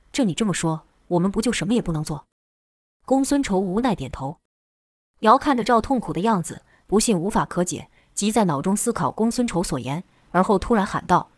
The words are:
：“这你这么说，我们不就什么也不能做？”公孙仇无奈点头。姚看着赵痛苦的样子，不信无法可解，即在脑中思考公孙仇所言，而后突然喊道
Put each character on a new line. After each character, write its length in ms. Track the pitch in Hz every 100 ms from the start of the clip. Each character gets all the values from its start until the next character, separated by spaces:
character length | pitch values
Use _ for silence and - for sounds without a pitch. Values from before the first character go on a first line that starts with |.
| _
：“这 120 | -
你 100 | 233
这 100 | 151
么 80 | 220
说， 300 | 170 165 156 - _ -
我 100 | 175
们 120 | 180
不 100 | 202
就 120 | 233
什 140 | - 165
么 60 |
也 60 | 233
不 120 | 185
能 100 | 160
做？” 240 | 156 147 - _ _ _ _ _ _ _ -
公 180 | 262
孙 180 | 269 285
仇 160 | 269 185
无 220 | 196 185
奈 140 | 254
点 160 | 185 131
头。 280 | - 135 160 _ _ _ _ _ _ _ -
姚 180 | 220 254
看 180 | 294 254
着 60 |
赵 180 | 208 233
痛 200 | - 262
苦 120 | -
的 80 | 156
样 220 | 208 208
子， 200 | 160 - _ _ -
不 120 | 190
信 200 | - 190
无 120 | 180
法 160 | 220 151
可 180 | -
解， 240 | 180 - - _ _
即 200 | - 202
在 120 | 220
脑 160 | 196 139
中 160 | 180 208
思 160 | 240
考 180 | 226 131
公 200 | - 226
孙 160 | 233 240
仇 160 | 170
所 160 | 202 139
言， 260 | 123 147 - _ _
而 100 | 175
后 160 | 190 196
突 160 | -
然 100 | 226
喊 220 | 190 - -
道 240 | 175 -